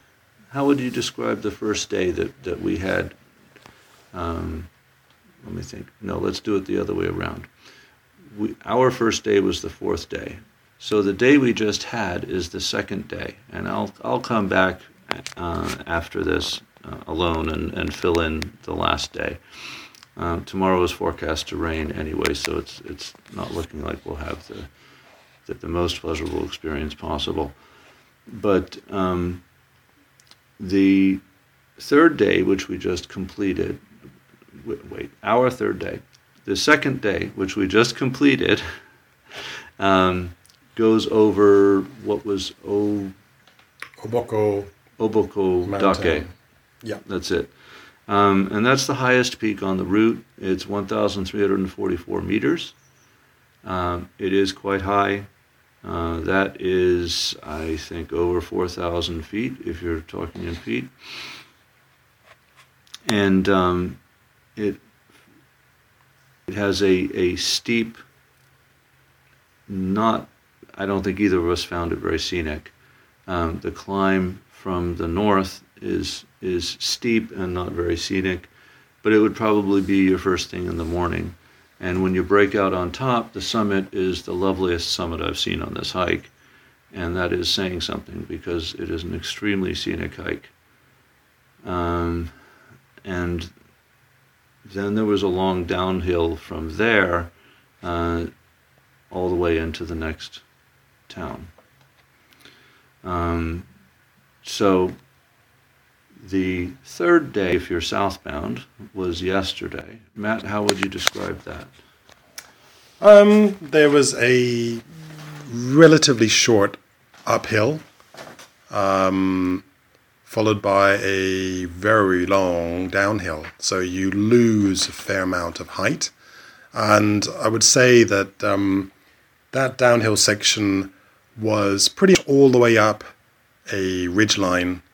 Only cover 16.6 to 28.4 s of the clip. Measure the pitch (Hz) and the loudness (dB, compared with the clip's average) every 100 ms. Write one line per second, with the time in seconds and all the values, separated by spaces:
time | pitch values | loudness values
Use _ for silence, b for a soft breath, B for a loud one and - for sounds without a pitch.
16.6 | - _ - - - 80 87 82 80 78 | -12 _ -16 -14 -8 -4 -2 -2 -4 -4
17.6 | 80 87 82 - 92 85 80 78 78 - | -6 -6 -6 -4 0 0 0 -4 -8 -12
18.6 | - 85 82 80 - - - - _ B | -10 -4 -2 -2 -4 -8 -8 -10 _ B
19.6 | B B B B B - 87 85 - 95 | B B B B B -10 -6 -6 -6 -2
20.6 | 92 92 87 - 87 82 80 80 - 80 | 0 2 0 -2 -6 -4 -6 -6 -6 -6
21.6 | 82 80 78 85 78 78 76 - 78 80 | -4 -4 -6 -6 -6 -4 -2 -2 -4 -6
22.6 | - - - - - - - - - 87 | -8 -14 -16 -16 -16 -18 -18 -12 -10 -8
23.6 | 82 76 76 - - 73 76 - - - | -10 -10 -10 -10 -10 -10 -10 -12 -14 -16
24.6 | - _ b b b b b b - - | -18 _ b b b b b b -16 -12
25.6 | 82 85 87 - 80 80 82 80 80 - | -6 -2 -2 -4 -6 -6 -6 -6 -8 -8
26.6 | 80 73 76 - 85 76 - 78 71 - | -8 -6 -8 -8 -8 -6 -4 -4 -6 -8
27.6 | b b b b b b - 110 | b b b b b b -20 -6